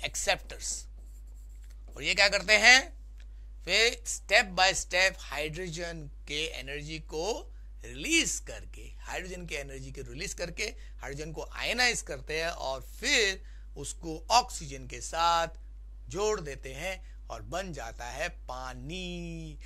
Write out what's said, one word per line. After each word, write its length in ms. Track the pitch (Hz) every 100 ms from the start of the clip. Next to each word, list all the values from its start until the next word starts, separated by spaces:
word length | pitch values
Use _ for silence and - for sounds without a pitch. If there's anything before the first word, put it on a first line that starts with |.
| 160
acceptors। 640 | - - 180 - 123 - - - - - - - - - - - - - -
और 80 |
ये 120 | 151 185
क्या 120 | 202
करते 240 | 196 185 214
हैं? 220 | 226 254 - - - - - - - - -
फिर 360 | 196 233 - -
step 480 | - - 208 208 180
by 160 | 190 170
step 400 | - 180 190 185
हाइड्रोजन 920 | - 139 156 156 185 160 170 165 143 - -
के 160 | 147 156 139
एनर्जी 400 | 127 147 147 160
को 480 | - 156 185 277 - - - - 113
रिलीज 540 | 127 214 330 247 - -
करके, 340 | 110 - - 113 -
हाइड्रोजन 440 | - 143 180 180 170
के 100 | 151
एनर्जी 360 | 139 135 135
को 100 | 135 120
रिलीज 220 | 123 196
करके 300 | - 170 170 214 - - -
हाइड्रोजन 340 | 123 143 156
को 160 | 156 -
आयनाइज 480 | - 139 233 247 226
करते 400 | - 143 127 156
हैं 80 | 165
और 320 | 170 131 135 - -
फिर 420 | 247 277 202 185 - - - -
उसको 400 | 139 - 165 160 -
ऑक्सीजन 560 | 226 247 - 139 135 123
के 120 | 123
साथ 460 | - 165 170 170 165 - - - - - -
जोड़ 300 | 156 214 214
देते 320 | 147 131 135
हैं 260 | 131 180 185 - - -
और 140 | 117
बन 300 | 110 165 190
जाता 320 | 139 117 - 120
है 220 | 127 170
पानी। 1300 | - - 127 127 127 131 185 180 175 170 165 160 147